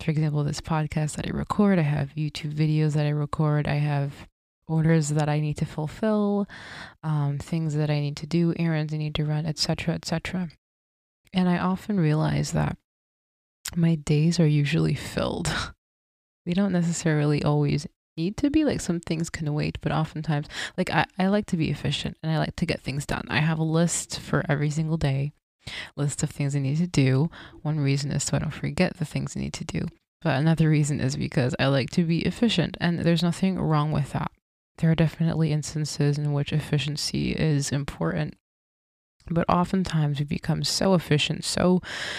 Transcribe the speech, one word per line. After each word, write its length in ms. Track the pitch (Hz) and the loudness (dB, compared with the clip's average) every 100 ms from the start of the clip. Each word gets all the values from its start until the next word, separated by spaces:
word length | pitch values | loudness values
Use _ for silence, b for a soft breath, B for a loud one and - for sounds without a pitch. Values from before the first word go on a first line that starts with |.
for 100 | - | -2
example, 340 | 151 156 143 147 | 0 0 0 -2
this 160 | 151 | -4
podcast 560 | - 160 151 156 151 - | -2 -2 -2 -2 -2 -4
that 100 | - | -6
I 40 | |
record. 480 | - - - 202 185 | -4 -2 2 4 4
I 20 | |
have 340 | 147 147 139 156 | 2 0 -2 -4
YouTube 380 | 151 - 151 | -6 -4 -6
videos 400 | 151 156 156 156 | 0 2 2 2
that 120 | 147 147 | 2 0
I 40 | |
record. 580 | 151 147 - 151 147 147 | 0 -2 0 2 2 0
I 80 | 147 | 0
have 380 | 151 143 139 - - _ _ _ - | 0 0 -2 -6 -18 _ _ _ -4
orders 380 | 160 156 165 147 | 2 4 4 4
that 220 | 151 151 | 0 0
I 100 | 151 | 0
need 160 | 151 147 | -2 -2
to 100 | 156 | -4
fulfill, 800 | - 151 - 220 214 202 202 202 B B B B - | -4 -6 -2 0 2 2 0 -2 B B B B -10
um, 360 | 156 151 143 143 | -2 0 0 -2
things 380 | - 165 160 147 | -4 -2 0 0
that 140 | 151 | 0
I 120 | 147 | 0
need 160 | 143 143 | -2 -6
to 100 | 147 | -2
do, 260 | 170 170 165 | 2 2 2
errands 340 | 165 160 151 | 0 0 -2
I 40 | 156 | -4
need 180 | 151 151 | -2 -2
to 80 | |
run, 220 | 151 151 160 | 0 0 -2
et 120 | 151 | -2
cetera, 360 | - 160 - | -2 -2 -2
et 100 | 160 | -4
cetera. 460 | - 160 - 185 175 - _ _ _ _ _ _ _ | -4 -4 -4 -6 -6 -10 _ _ _ _ _ _ _
And 160 | 185 180 | 0 2
I 100 | 175 | 2
often 400 | 180 190 - 208 | 0 -2 -2 2
realize 540 | 156 156 151 147 147 | 4 4 2 0 0
that 260 | 156 151 - _ _ _ _ _ _ _ _ - 175 | 0 -2 -4 _ _ _ _ _ _ _ _ -6 0
my 180 | 165 165 | 2 2
days 460 | - 151 160 170 | 2 2 4 4
are 60 | 156 | 4
usually 460 | 151 143 160 160 | 4 2 2 0
filled. 560 | 147 - - - - - - | -2 -4 -4 -4 -2 -4 -4
<laughs> 160 | - - _ _ _ _ _ _ - | -6 -10 _ _ _ _ _ _ -2
They 60 | |
don't 220 | 175 202 | 2 2
necessarily 680 | 180 170 165 165 151 147 147 | 4 2 2 2 4 4 4
always 440 | - 147 147 147 - - _ - | 4 2 2 0 -4 -14 _ -4
need 180 | 170 214 | -4 0
to 120 | 285 | 2
be, 160 | 302 294 | 2 2
like, 160 | 170 | 0
some 180 | - 170 | -2 -4
things 300 | - 160 165 | -2 -4 -4
can 240 | - 151 | -4 -4
wait, 240 | 147 151 - | -2 -2 -4
but 140 | 151 | -2
oftentimes, 540 | 147 160 156 156 147 151 B B - | 0 -2 -4 -2 -2 -4 B B -4
like, 120 | 180 | 0
I, 160 | 160 - - | 0 0 0
I 100 | 190 | 0
like 180 | 208 208 | 0 0
to 120 | 170 | -2
be 120 | 147 | 0
efficient 480 | 147 139 147 156 - | -2 -4 -4 -6 -6
and 80 | 160 | -4
I 80 | 156 | -2
like 200 | 151 - | -2 -2
to 80 | 170 | -4
get 160 | - | -2
things 240 | - 139 147 | -6 -6 -4
done. 200 | - - | -6 -4
I 100 | - | 0
have 200 | 160 160 | 0 0
a 40 | |
list 560 | 160 160 170 - - - | 0 2 2 0 -6 -10
for 240 | - 147 - | -2 -2 0
every 200 | 147 151 | 0 0
single 280 | 147 156 160 | -2 -2 0
day, 340 | 147 135 143 - _ _ B B B - | 0 0 -4 -8 _ _ B B B -4
list 280 | 147 - | -4 -2
of 60 | 151 | -4
things 280 | - 143 143 | -2 -2 0
I 20 | |
need 180 | 135 151 | 0 0
to 80 | 175 | 2
do. 420 | 151 135 131 165 B B B | 4 4 4 2 B B B
One 180 | 151 156 | -2 0
reason 320 | 139 139 139 | 2 0 0
is 140 | 143 - | -2 -2
so 100 | - | -2
I 40 | |
don't 140 | 160 | -2
forget 440 | - 143 143 180 - | -4 -4 0 -2 -2
the 80 | 151 | -6
things 320 | 143 139 135 | -4 -6 -6
I 20 | |
need 140 | 135 | -6
to 100 | - | -8
do. 240 | 160 - 170 - _ _ | -6 -4 -6 -8 _ _
But 140 | 165 135 | -2 2
another 340 | 160 160 156 | 4 4 4
reason 300 | 151 147 147 | 4 2 0
is 160 | 127 147 | -2 -2
because 400 | - - 123 - | -2 0 0 2
I 100 | 135 | 2
like 220 | 139 147 | 2 0
to 120 | - | 0
be 160 | 165 165 | 2 2
efficient, 560 | - - 233 - 147 - | 0 0 2 2 0 -2
and 180 | 175 170 | -2 0
there's 240 | 165 170 | 2 2
nothing 340 | 175 - 190 180 | 2 2 0 0
wrong 320 | 156 151 151 | 2 2 2
with 180 | 147 139 | 0 -2
that. 200 | 143 143 - _ _ _ - | -4 -6 -8 _ _ _ 0
There 120 | 165 | 2
are 40 | 160 | 4
definitely 560 | 156 - 165 156 160 | 2 2 0 2 2
instances 680 | 151 - 151 151 - 147 143 | 0 -2 -4 -4 0 2 2
in 140 | 147 | 0
which 200 | 143 143 | 0 0
efficiency 800 | 151 - 147 143 147 - 143 135 | -2 0 0 0 -4 -4 -2 -2
is 400 | - 160 143 143 | 0 2 2 0
important, 640 | 143 139 - 165 160 151 - _ _ _ _ _ _ _ _ - | -2 -4 -4 -2 -2 -4 -8 _ _ _ _ _ _ _ _ -4
but 220 | 165 - | 0 4
oftentimes 680 | 175 175 190 180 160 147 139 | 4 4 2 2 2 0 0
we 60 | 147 | -2
become 380 | 160 - 151 | -2 -2 -2
so 300 | 147 - 190 | -2 0 2
efficient, 500 | 180 - 147 - - - | 2 2 2 2 -4 -4
so, 360 | - 180 180 B B B | 0 2 2 B B B